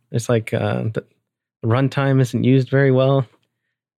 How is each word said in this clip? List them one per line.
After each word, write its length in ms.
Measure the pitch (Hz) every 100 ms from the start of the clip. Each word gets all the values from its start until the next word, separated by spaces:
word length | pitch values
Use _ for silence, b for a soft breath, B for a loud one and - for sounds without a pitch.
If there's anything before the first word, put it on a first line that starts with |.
| _
It's 200 | 123 -
like, 240 | 117 113
uh, 300 | 113 107 120
the, 200 | 120 - - _ _ _ _ _
the 80 | 117
runtime 500 | 120 135 139 139 135
isn't 220 | 131 117
used 260 | 113 135 123
very 220 | 135 139
well. 340 | 127 131 139 135 _ _ _ _ _ _ _